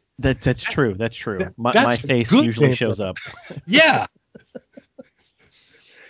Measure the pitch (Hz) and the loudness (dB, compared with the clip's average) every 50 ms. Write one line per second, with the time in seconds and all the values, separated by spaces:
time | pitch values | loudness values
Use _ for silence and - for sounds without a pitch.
0 | _ _ _ - 120 135 127 - - 131 123 - - - - 160 139 110 92 95 | _ _ _ -2 -2 -2 0 0 0 -2 -2 -2 -4 -6 -2 0 0 0 0 -2
1 | 113 113 - - - 117 101 92 95 92 - - 113 123 123 - - 120 120 117 | -4 -6 -6 -8 -8 -8 -6 -6 -6 -8 -6 -4 -2 2 2 4 4 4 2 0
2 | 123 143 131 120 117 120 190 262 - 117 110 123 151 135 127 - 123 107 101 98 | 0 0 0 0 2 2 2 2 2 2 0 2 2 2 2 0 -2 -2 -2 -4
3 | 101 92 92 - - - - - - - - 151 - 165 214 294 320 311 233 113 | -4 -6 -8 -10 -12 -16 -18 -18 -18 -16 -16 -14 -6 0 4 6 6 6 4 2
4 | - - _ _ _ _ - - _ _ - - _ _ - - _ _ _ - | 0 -4 _ _ _ _ -20 -20 _ _ -20 -20 _ _ -20 -20 _ _ _ -20
5 | - _ _ _ _ _ _ _ _ _ _ _ _ _ _ _ _ _ - - | -20 _ _ _ _ _ _ _ _ _ _ _ _ _ _ _ _ _ -20 -20
6 | - | -20